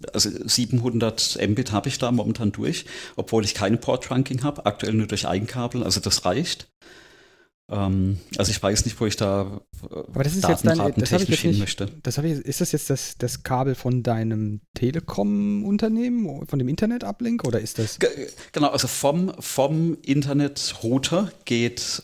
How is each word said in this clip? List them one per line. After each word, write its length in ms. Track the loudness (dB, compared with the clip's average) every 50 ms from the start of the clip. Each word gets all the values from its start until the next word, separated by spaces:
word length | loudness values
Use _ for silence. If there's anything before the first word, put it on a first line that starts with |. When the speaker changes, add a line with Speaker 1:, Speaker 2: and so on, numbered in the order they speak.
| -12 -6 -2
Speaker 1:
also 160 | 0 0 0 -2 -4 -2
siebenhundert 920 | 0 2 2 2 2 2 2 2 2 2 2 2 0 0 0 -2 -2 -2 0 2
Mbit 260 | 2 2 2 0 0
hab 140 | 0 0 0
ich 120 | -2 -2 0
da 120 | 0 2
momentan 400 | 2 2 2 0 -2 0 0 -2
durch, 340 | -2 0 -2 -2 -2 -4 -6 -10 -14 -14 -14 -12 -8
obwohl 280 | -8 -4 0 2 2 2
ich 80 | 2 0
keine 220 | 0 2 2 2
Port-Trunking 640 | 2 2 0 -2 -2 -2 -2 0 0 0 0 0 -2 -2
hab, 200 | -2 -2 0 -2
aktuell 280 | -2 0 0 -2 0 2
nur 120 | 0 0 0
durch 180 | -2 -2 0
Eigenkabel, 560 | 0 0 0 -2 -2 -4 -4 -6 -4 -2 -2
also 180 | 0 0 0 0
das 240 | 0 0 0 0 2
reicht. 460 | 2 2 2 0 -2 -4 -8 -10 _ _ _ -20 -20 -20 -20 -20 -20 -20 -20 -20 _ _ _ _ _ _ _ _ -6
Ähm, 480 | -2 0 0 2 2 2 2 2 0 -2 -6 -8 -2 -2
also 120 | 0 0
ich 120 | 0 0
weiß 240 | 0 2 2 2 0
nicht, 120 | -2 -2 -2
wo 60 | -2
ich 120 | -2 0
da, 440 | 0 0 0 2 0 -2 -4 -6 -14 -16 _ -18 -16
äh, 120 | -14 -12 -10
Speaker 2:
Aber 300 | -12 -10 -6 -2 0 0
das 100 | 0 0
ist 140 | 2 2 2
jetzt 160 | 2 4 4
dein, 140 | 4 4 4
das 0 |
hab 100 | 2 2
ich 80 | 2
jetzt 160 | 2 2 2
Speaker 1:
datenrahmentechnisch 280 | 2 2 4 4 2 2
hin 100 | 4 4
Speaker 2:
nicht, 100 | 4 4
Speaker 1:
möchte. 260 | 2 0 -2 -4 -4 -6 -6 -6
Speaker 2:
das 140 | -4 -4 -2
hab 80 | 0 0
ich, 80 | 0 -2 -2
ist 240 | -4 -4 -2 -2
das 100 | 0 0
jetzt 160 | 0 -2 0 0
das, 300 | -2 -2 -2 -8 -8 -4
das 240 | -4 -4 -4 -4
Kabel 320 | -4 -2 0 0 2 0 0
von 280 | 0 0 0 0 2
deinem 600 | 2 2 0 2 0 0 0 0 -2 -2 -4 -6 -10 _ -4
Telekom-Unternehmen, 1700 | -2 0 0 0 -2 -6 -4 -2 0 0 2 2 2 2 2 0 0 0 0 0 2 2 2 0 0 0 0 0 0 -2 -2 -4 -6 -6
von 120 | -2 -2 0
dem 80 | 0 0
Internet-Uplink, 760 | 0 0 0 0 0 -2 -4 -6 -6 -4 -2 -2 -2 0 0
oder 160 | 0 0 0
ist 180 | -2 -2 -2 -2
das 200 | -2 -2 0 0
Speaker 1:
Ge-, 300 | 0 0 0 -2 -10 -12 -12 -18 -14 -6
genau, 160 | -2 2 2 2
also 200 | 2 2 0 0
vom, 460 | 0 2 2 2 2 2 0 -2 -4 -6
vom 600 | -8 -4 2 2 2 4 4 2 2 2 0 -2
Internet-Router 1300 | 0 0 2 2 2 2 2 2 2 2 0 -4 -6 -6 -6 -2 0 0 2 2 2 2 2 2 0 0 -4 -8 -2
geht, 560 | 0 2 2 2 2 0 -2 -6 -6 -6 -6